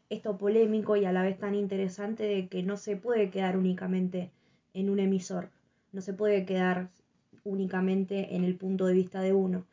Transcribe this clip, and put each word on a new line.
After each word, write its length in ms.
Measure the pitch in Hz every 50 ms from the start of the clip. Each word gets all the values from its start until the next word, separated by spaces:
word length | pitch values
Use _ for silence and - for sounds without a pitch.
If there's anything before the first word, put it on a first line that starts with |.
| _ -
esto 260 | 220 220 - 220 202
polémico 600 | 190 202 208 220 226 226 214 214 220 202 214 208
y 80 | 208 202
a 80 | 185
la 100 | 185 185
vez 160 | 185 196 190 -
tan 160 | 208 202 202
interesante 680 | 202 202 196 196 196 196 185 185 202 202 214 220 220 214
de 240 | 208 202 190 185 185
que 140 | 190 185
no 140 | 180 196 208
se 200 | 202 - 214 202
puede 340 | 185 - 247 233 220 202 190
quedar 260 | 185 190 190 185 185
únicamente 720 | 190 185 185 180 180 185 185 185 185 185 180 185 180 175 - _ _ _ _ _ _ _ _ -
en 160 | 190 196 196
un 80 | 202 202
emisor, 520 | 190 190 196 185 - - 190 180 175 - _ _ _ _ _ _ _ _
no 100 | - 190
se 100 | 190 208
puede 320 | 190 190 214 208 208 196 185
quedar 460 | 190 190 185 180 185 180 180 185 180 _ _ _ _ _ _ _ _ _ - -
únicamente 920 | 208 196 196 190 185 185 185 185 190 190 196 190 185 196 196 196 - 185
en 80 | 180 180
el 120 | 180 180
punto 300 | 180 185 190 190 185 185
de 80 | 185 180
vista 280 | 185 185 185 - 190
de 100 | 190 190
uno, 320 | 196 196 190 185 180 180 - _